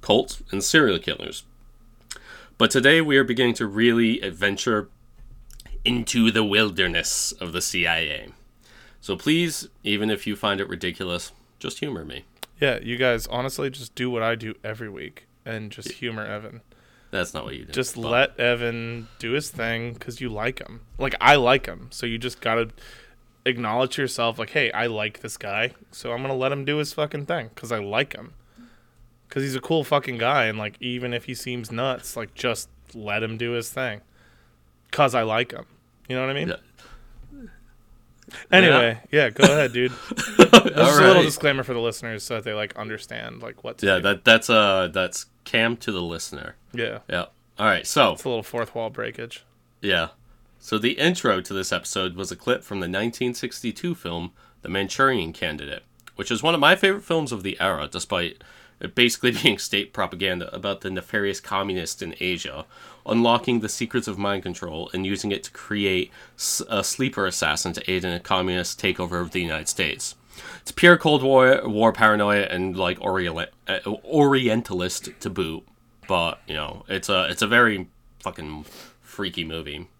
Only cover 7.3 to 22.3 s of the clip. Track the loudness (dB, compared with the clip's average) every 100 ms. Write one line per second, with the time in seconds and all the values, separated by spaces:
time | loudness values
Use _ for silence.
7.3 | -6 -6 -6 -4 -2 0 0 -2 -6 -10
8.3 | -20 -20 _ _ -20 -20 -20 -8 -4 0
9.3 | 2 2 -2 -10 _ -4 -2 0 -2 -4
10.3 | -2 -2 -2 -4 -4 -6 -6 -6 -6 -8
11.3 | -18 _ _ -10 -6 -6 -6 -10 -14 -18
12.3 | _ -20 _ -2 -2 -4 0 0 0 -2
13.3 | -6 -6 -4 -6 -6 -16 -6 -4 -2 -2
14.3 | -2 -6 -12 -12 -10 -12 -12 -14 -16 _
15.3 | _ -12 -10 -10 -12 -14 -10 -10 -8 -10
16.3 | -10 -12 -18 _ _ _ _ _ -6 -6
17.3 | -6 -10 -12 -10 -6 -6 -6 -2 0 0
18.3 | 0 -2 0 -2 -6 -8 -12 -14 -12 -4
19.3 | -4 -6 -8 -6 -4 -6 -10 -14 -10 -10
20.3 | -6 -6 -6 -14 -18 -16 -6 -4 4 6
21.3 | 8 6 2 0 -12 -14 -10 -6 -6 -8